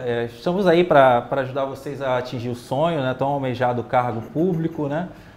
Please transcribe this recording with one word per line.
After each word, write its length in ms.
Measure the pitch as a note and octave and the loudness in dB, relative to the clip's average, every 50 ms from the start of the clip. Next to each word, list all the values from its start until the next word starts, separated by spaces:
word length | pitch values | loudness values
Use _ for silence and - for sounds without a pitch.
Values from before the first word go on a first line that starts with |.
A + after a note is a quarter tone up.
| B2+ | -4
É, 220 | B2 A#2+ A#2 A#2 | -2 -2 -2 -2
estamos 400 | A#2 - - - F3+ F3 G3 G3+ | -4 -8 -6 -4 -2 -2 2 4
aí 180 | F3+ D#3+ E3+ F3 | 4 4 4 4
pra, 380 | F3 D#3+ C#3+ C3+ C3 A#2+ A#2+ A#2+ | 6 6 8 8 8 6 4 2
pra 200 | - D3+ C#3 C3 | 0 -2 -2 -2
ajudar 220 | B2 B2 C#3 C3+ | -2 -4 -4 -4
vocês 360 | C3+ C3 B2+ - D3 C#3 B2 | -4 -6 -10 -10 -12 -10 -6
a 180 | C#3 C3 B2+ B2 | -4 -2 -2 -2
atingir 300 | B2 - - B2 A2 B2 | -2 -4 -6 -6 -6 -6
o 60 | A#2+ | -6
sonho, 460 | A#2+ - - C3 C3+ D#3+ E3+ E3+ D3 | -8 -8 -6 -2 0 0 0 0 0
né, 140 | C3 B2+ B2 | -2 -2 -2
tão 140 | - C3+ C#3 | -2 -2 -2
almejado 540 | C#3+ C#3+ C3 B2+ A#2+ A2+ C3 B2 B2 A#2 A2 | -2 -2 -2 -4 -2 0 0 0 0 -2 -2
cargo 380 | - - B2+ B2 B2 A2 A2+ | 0 0 0 0 0 -2 -6
público, 680 | A2+ - - D3 E3+ F#3+ F3+ D#3+ D#3+ D#3+ - - D3+ C#3 | -8 -6 -4 -2 0 0 0 0 -2 -4 -4 -4 -4 -4
né? 200 | C#3+ D#3+ F#3 - - - - - - | -4 -4 -6 -8 -10 -16 -20 -20 -20